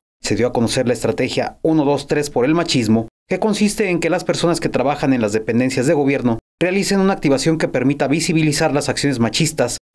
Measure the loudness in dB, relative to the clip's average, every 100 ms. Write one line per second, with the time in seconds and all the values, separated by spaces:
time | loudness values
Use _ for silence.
0 | _ _ -4 0 0 0 0 0 0 0
1 | -2 -2 -2 -2 -4 -2 0 2 2 0
2 | 0 -2 -2 0 0 0 0 0 2 0
3 | 0 -10 -6 -2 0 0 0 0 -2 0
4 | 0 -2 -2 -2 0 0 -2 0 0 0
5 | 0 2 2 0 0 0 0 0 2 2
6 | 2 0 0 -2 -6 -4 0 0 0 2
7 | 2 0 0 0 0 0 0 0 0 0
8 | 0 0 0 2 2 2 0 0 -2 -2
9 | -2 0 0 0 -2 0 -2 -4 _